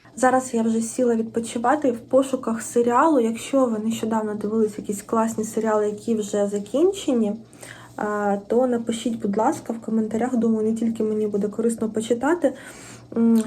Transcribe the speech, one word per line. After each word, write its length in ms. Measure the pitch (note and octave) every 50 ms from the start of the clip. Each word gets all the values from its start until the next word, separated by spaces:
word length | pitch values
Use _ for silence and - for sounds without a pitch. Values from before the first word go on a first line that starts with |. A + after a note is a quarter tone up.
| _ - -
Зараз 380 | A3 B3 B3+ B3 B3+ B3 - -
я 80 | A3+ A3
вже 180 | A3+ A3+ A3+
сіла 340 | A3+ - - - B3+ A#3+ A#3
відпочивати 800 | A3+ A3 - - A#3 A#3 - - A#3+ A#3 B3 C#4+ D4+ - C4 A3+
в 60 | -
пошуках 640 | - - - C4 C4+ C4+ - B3+ - A3+ A3+ A3+ -
серіалу. 580 | - - A#3 A#3+ A#3+ A#3+ B3 D4+ E4 D#4 B3+
Якщо 460 | A3+ A3+ A3+ - - - - C4+ C4
ви 120 | A#3+ A3 G#3+
нещодавно 560 | G#3+ A3+ A3+ - - A3 A3+ A3 G#3+ G#3+ G#3
дивились 440 | G#3+ - G#3 A3 A3+ G#3+ G#3 - -
якісь 240 | - - G#3 G3+ -
класні 420 | - - A3+ A3 A3+ A3+ A3 G#3+
серіали, 420 | G#3+ - A3+ G#3+ A3 G#3+ G#3+ G#3
які 280 | G#3 G#3 G#3 - A#3 A3+
вже 320 | G#3+ G#3 G3+ - G3+ G3+
закінчені, 840 | G3+ G3+ G3+ G3+ - - C#4 E4+ F#4+ G4 - - - C4 A#3 G#3+ G3+ A3 - - - - - - - - - - - - -
е, 420 | - G#3 G#3 G#3 G#3 G3+ G3 G3+ G3+ -
то 180 | G#3+ A#3+ C4
напишіть, 540 | B3+ A#3+ A#3 A#3 A#3 A3+ - - B3 A3+ A3+
будь 160 | - G3+ G3
ласка, 360 | G#3+ A3 B3+ - - - - A#3
в 80 | -
коментарях. 560 | - - A3 A3 A3 G#3+ - A3+ A#3+ B3 B3+
Думаю, 340 | A3+ A3+ A3+ A3 A3 G#3+ A3
не 60 | A3+
тільки 260 | A3+ A#3 A3+ A3+ - A3
мені 240 | G#3+ G#3+ G#3+ G#3+
буде 220 | G#3 G#3 G#3 G3+ G#3
корисно 420 | - - A3 A#3 A3+ - A3+ A3
почитати. 640 | - G#3+ A3 - A#3+ A#3 B3+ C#4+ F4 F4 - C4 C4+ - - - - - - - - - - - -
М, 280 | A#3 A#3 A#3 A3+ A3 A3